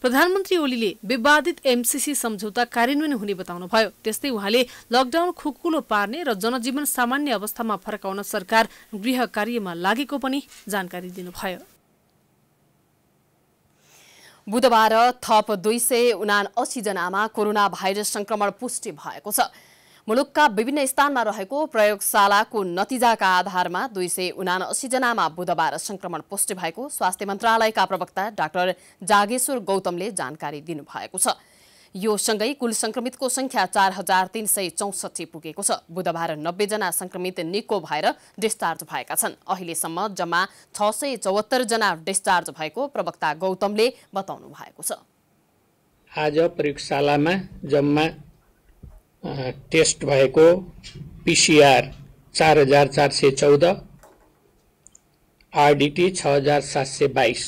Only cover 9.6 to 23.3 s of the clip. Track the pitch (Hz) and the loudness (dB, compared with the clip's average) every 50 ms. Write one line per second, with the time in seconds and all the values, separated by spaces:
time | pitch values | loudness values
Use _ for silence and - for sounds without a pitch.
9.6 | 202 180 170 165 175 190 214 233 285 233 285 269 247 262 262 285 - _ - - | -6 -6 -8 -2 0 0 0 0 -2 -4 -6 -4 -4 -4 -4 -4 -6 _ -20 -20
10.6 | - - 302 302 277 - - 180 180 185 180 180 180 180 175 - - 190 180 - | -10 -6 -6 -4 -4 -6 -10 -12 -12 -12 -14 -14 -14 -14 -12 -8 -8 -8 -8 -8
11.6 | - _ _ _ _ _ _ _ _ _ _ _ _ _ _ _ _ _ _ _ | -14 _ _ _ _ _ _ _ _ _ _ _ _ _ _ _ _ _ _ _
12.6 | _ _ _ _ _ _ _ _ _ _ _ _ _ _ _ _ _ _ _ _ | _ _ _ _ _ _ _ _ _ _ _ _ _ _ _ _ _ _ _ _
13.6 | _ _ _ _ _ _ _ - - - - - - - _ _ _ 208 202 247 | _ _ _ _ _ _ _ -20 -20 -20 -20 -20 -20 -20 _ _ _ -4 -2 2
14.6 | 247 254 240 220 220 220 220 220 233 247 247 - - - 226 214 214 233 214 196 | 4 6 6 6 6 6 6 4 4 4 2 -2 -2 2 4 4 4 2 -4 -2
15.6 | 165 196 226 240 226 - 269 233 240 240 226 165 208 208 208 208 202 202 _ - | 0 -2 -2 0 0 0 2 2 2 2 2 0 0 0 2 2 0 0 _ -4
16.6 | 254 262 - 262 202 214 196 185 170 180 185 196 214 220 _ - 208 208 208 214 | -4 -4 -4 -6 -4 -4 -4 -2 -4 -2 -2 -2 -2 -2 _ -2 -2 0 2 2
17.6 | 202 196 175 - 190 190 196 208 208 - - 220 208 - 226 208 208 202 196 _ | 2 2 0 -2 -2 -2 -2 -2 -4 -4 -4 -6 -4 -4 -2 -2 -2 -2 -4 _
18.6 | 247 240 - - - 220 156 143 - 156 - 143 _ 202 202 269 - - - - | -10 -8 -8 -8 -10 -10 -14 -12 -14 -14 -14 -12 _ -6 -2 -2 -2 -2 -4 -18
19.6 | _ _ _ _ _ _ _ _ _ - - - - - _ - 302 262 208 202 | _ _ _ _ _ _ _ _ _ -2 0 0 0 0 _ 4 4 4 4 0
20.6 | 226 247 285 302 277 262 - - 277 285 285 254 226 214 202 220 196 190 269 285 | -2 -2 -2 -2 -2 -2 2 2 2 2 2 0 -2 -2 -2 -6 -8 -6 -4 -4
21.6 | 311 302 - 226 214 208 208 202 - - - 220 202 202 202 202 220 - - 220 | -4 -2 2 4 4 4 2 0 -4 0 2 4 4 6 4 4 2 0 -2 -4
22.6 | 196 180 170 180 202 - 262 247 247 240 226 214 208 190 | -4 -2 -2 -4 -4 -2 -2 2 2 2 2 4 2 2